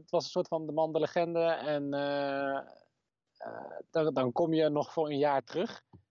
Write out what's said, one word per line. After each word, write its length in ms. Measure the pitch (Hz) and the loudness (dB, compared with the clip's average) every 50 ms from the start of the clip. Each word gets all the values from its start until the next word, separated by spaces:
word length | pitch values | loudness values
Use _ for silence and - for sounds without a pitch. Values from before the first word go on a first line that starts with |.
het 100 | 160 _ | -6 _
was 120 | - 170 139 | 0 0 0
een 60 | - | 0
soort 180 | - 180 175 | 0 -2 -2
van 180 | - 165 160 160 | 0 -2 -4 -2
de 60 | 151 | -2
man, 200 | 147 156 160 160 156 | 0 2 2 2 2
de 60 | 160 | 0
legende. 440 | 151 - - 180 170 170 170 170 165 | 0 0 2 0 0 2 2 2 2
En, 500 | 165 160 127 120 151 147 143 143 139 139 | 2 2 0 0 -2 -2 -2 -2 -2 -2
eh, 640 | 139 143 143 143 143 143 139 139 139 139 135 135 139 139 135 - - 50 _ _ _ _ _ _ _ _ _ _ | -2 0 0 0 0 0 -2 -2 -2 -2 -2 -2 -4 -6 -8 -16 -20 _ _ _ _ _ _ _ _ _ _ _
eh, 340 | - - 57 57 57 - - - - - _ | -14 -12 -12 -10 -12 -12 -12 -14 -14 -10 _
dan, 220 | - 165 156 160 151 | 0 0 2 2 2
dan 180 | 135 131 123 | 2 2 2
kom 220 | - - 170 160 160 | 2 2 2 2 4
je 160 | 160 156 151 | 4 4 4
nog 240 | 147 147 131 - - | 2 0 -2 -2 -2
voor 160 | 165 156 151 | -2 -2 0
een 80 | 147 | 0
jaar 260 | 139 147 147 143 135 117 | 2 2 2 2 2 0
terug. 400 | - - 156 208 - - - - _ - - _ _ | -2 -2 -4 -4 -4 -6 -12 -18 _ -20 -20 _ _